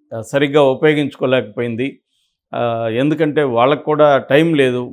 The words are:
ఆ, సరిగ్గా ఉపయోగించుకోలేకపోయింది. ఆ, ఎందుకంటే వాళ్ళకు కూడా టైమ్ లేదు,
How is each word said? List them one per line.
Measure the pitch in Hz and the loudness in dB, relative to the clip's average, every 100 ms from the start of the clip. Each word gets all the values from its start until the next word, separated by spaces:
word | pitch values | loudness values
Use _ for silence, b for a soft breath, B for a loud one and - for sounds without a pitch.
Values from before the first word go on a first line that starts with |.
| _ 117 | _ -14
ఆ, | |
సరిగ్గా | 107 139 143 147 | -6 -2 0 2
ఉపయోగించుకోలేకపోయింది. | 139 131 156 151 139 - 135 127 107 - 120 113 135 - _ _ _ _ _ 123 | 2 2 0 0 -2 -4 0 0 -2 -6 -6 -4 -6 -8 _ _ _ _ _ -6
ఆ, | 120 117 117 | -4 -4 -4
ఎందుకంటే | 113 143 156 151 143 | -2 -2 0 -2 0
వాళ్ళకు | 143 117 127 147 | 0 2 2 0
కూడా | - 151 147 139 | -2 2 4 4
టైమ్ | - 139 165 156 | 2 2 2 2
లేదు, | 131 123 123 | 2 0 -6